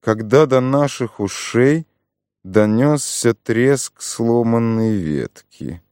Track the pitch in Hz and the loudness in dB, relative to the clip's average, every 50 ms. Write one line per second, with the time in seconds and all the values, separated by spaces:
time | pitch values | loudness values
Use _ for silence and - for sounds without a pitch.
0 | _ 117 110 110 110 104 117 143 156 135 131 131 127 131 135 143 147 135 - - | _ -2 -2 -2 0 2 4 4 4 6 2 2 2 2 0 0 0 0 -2 -6
1 | 127 110 - - 104 98 - - - - - 113 123 139 151 165 160 _ _ _ | -8 -8 -6 -6 -6 -6 -6 -8 -12 -2 0 2 4 4 2 0 -4 _ _ _
2 | _ _ _ _ _ _ _ _ _ 92 95 107 107 107 107 117 135 147 151 143 | _ _ _ _ _ _ _ _ _ -2 2 2 2 4 2 2 2 2 0 0
3 | - - - - - 120 113 _ _ - 117 113 123 135 143 127 - - _ _ | -4 -6 -8 -2 0 0 0 _ _ -4 -2 0 2 2 2 0 -2 -10 _ _
4 | - - - - 117 117 117 120 117 117 117 117 117 113 113 113 113 113 107 101 | -14 -14 -6 -4 0 0 2 2 2 2 0 0 0 0 0 0 0 0 -2 -2
5 | 85 78 76 69 60 - _ - _ _ _ _ 76 65 78 85 _ _ | -2 -4 -4 -4 -6 -8 _ -20 _ _ _ _ -12 -12 -12 -14 _ _